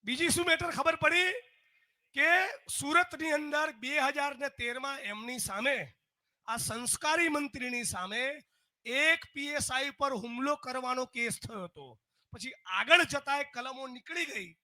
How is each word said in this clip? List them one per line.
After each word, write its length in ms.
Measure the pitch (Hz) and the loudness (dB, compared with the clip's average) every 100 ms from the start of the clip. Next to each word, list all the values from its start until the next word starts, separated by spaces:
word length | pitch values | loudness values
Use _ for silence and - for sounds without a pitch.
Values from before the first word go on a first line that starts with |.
બીજી 260 | 202 254 339 | -4 0 2
શું 160 | 339 | 4
મેટર 260 | 349 330 349 | 4 2 2
ખબર 240 | 262 311 | 2 2
પડી 380 | 320 311 349 370 480 - _ _ _ _ _ _ | 4 4 4 2 0 -10 _ _ _ _ _ _
કે 340 | 277 311 359 381 571 - - | 2 6 6 4 -6 -8 -6
સુરતની 520 | 277 330 359 294 320 | 2 2 2 -2 -2
અંદર 400 | 294 302 294 311 | -2 0 0 0
બે 280 | 226 254 294 | -4 -2 0
હજાર 380 | 269 294 285 262 | 0 0 -4 -2
ને 120 | 277 | -8
તેરમાં 500 | - 240 247 277 277 | -4 -4 -4 -4 -6
એમની 400 | 208 208 233 254 | -8 -8 -8 -6
સામે, 560 | - 196 254 254 139 _ _ _ _ _ | -4 0 2 0 -4 _ _ _ _ _
આ 120 | - 233 | -6 -4
સંસ્કારી 720 | - 226 240 - 302 320 339 | -4 -4 -2 0 2 4 4
મંત્રીની 540 | 294 285 269 247 240 | 2 -2 -6 -4 -4
સામે 580 | 220 190 185 220 262 294 _ _ _ _ | -4 -4 -4 -2 -4 -6 _ _ _ _
એક 400 | 240 262 311 330 - | -4 2 4 4 -2
પી 140 | 285 285 | -10 -4
એસ 240 | 294 - | -2 -2
આઈ 180 | 254 277 | -2 -2
પર 240 | - 277 | -2 -2
હુમલો 420 | 247 233 240 277 | -2 -6 -2 0
કરવાનો 500 | 285 254 254 254 254 | 0 -2 -4 -2 -2
કેસ 340 | 254 240 233 - | -4 -2 -4 -4
થયો 240 | - 220 | -10 -10
હતો. 380 | 175 151 135 110 _ _ _ | -10 -14 -20 -20 _ _ _
પછી 180 | - 254 - | -12 -12 -12
આગળ 380 | - 190 233 349 | -4 -2 8 8
જતા 340 | 330 285 277 285 | 8 0 -2 -2
એ 60 | |
કલમો 440 | 285 240 262 269 262 | -2 -8 -10 -10 -12
નીકળી 380 | 247 - 339 | -12 -8 -6
ગઈ 300 | 311 226 180 165 | -4 -6 -10 -16